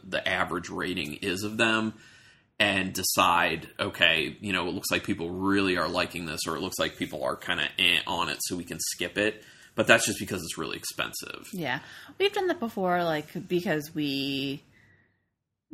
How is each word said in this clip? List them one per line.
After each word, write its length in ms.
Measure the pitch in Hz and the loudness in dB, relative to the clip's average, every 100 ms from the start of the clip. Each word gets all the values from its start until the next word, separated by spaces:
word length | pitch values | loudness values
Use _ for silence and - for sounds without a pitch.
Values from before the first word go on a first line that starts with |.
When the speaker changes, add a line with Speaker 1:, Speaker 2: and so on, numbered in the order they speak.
Speaker 1:
the 240 | - - - | -6 -4 -2
average 420 | 92 87 87 87 | 0 0 -4 -6
rating 460 | 90 87 92 76 76 | -4 -4 -2 -4 -4
is 280 | 98 92 | -2 -2
of 140 | 107 110 | -2 2
them, 360 | 113 110 110 - - - - - _ - | 2 4 0 -4 -14 -20 -20 -20 _ 0
and 300 | 104 98 95 | 2 4 0
decide, 760 | 95 92 - 92 87 87 82 - - | -2 0 4 6 6 4 0 -4 -4
"Okay, 580 | 98 - 87 80 69 - | -4 4 4 6 2 -4
you 100 | 101 | -2
know, 160 | 92 87 | 0 0
it 60 | |
looks 180 | 87 - | -2 0
like 140 | 90 - | -2 0
people 260 | 95 85 | -2 -2
really 460 | 92 95 98 98 90 | 0 2 4 4 2
are 100 | 82 | 2
liking 380 | 87 87 85 85 | 0 -2 -4 -6
this," 160 | 78 - | -4 -2
or, 120 | 78 | -2
"It 40 | |
looks 160 | 92 - | -4 -2
like 200 | 80 - | -2 -2
people 260 | 87 76 | -6 -2
are 140 | 65 78 | -4 -4
kinda 320 | - 85 71 - | -4 -2 -2 2
eh 200 | 90 87 - | 4 4 2
on 220 | 87 85 | -2 -2
it, 100 | 71 | -2
so 140 | - 90 | -4 -4
we 80 | 85 | -6
can 140 | 80 | -6
skip 360 | - - 87 - | -4 -4 -2 0
it." 260 | 104 - - - - - | 0 0 -10 -20 -6 0
But 120 | 110 | 6
that's 180 | 117 - | 6 6
just 140 | 101 | -2
because 220 | 101 95 | -4 -4
it's 140 | 87 - | -6 -6
really 180 | 73 - | -6 -6
expensive. 720 | - - 60 - - - - | -8 -6 -6 -6 -12 -14 -10
Speaker 2:
Yeah. 260 | 185 147 131 - - - - | -6 -4 -4 -8 -18 -20 -2
We've 160 | 392 | 0
done 140 | 403 370 | 2 0
that 120 | 339 | 0
before, 420 | 233 220 185 180 170 | -4 -2 2 2 2
like, 420 | 151 151 180 - | 0 -4 -10 -2
because 480 | 180 175 156 151 156 | 0 2 0 -2 -2
we 640 | 147 139 135 139 139 139 - _ _ _ _ _ _ _ _ _ _ | 0 0 0 -2 -2 -6 -10 _ _ _ _ _ _ _ _ _ _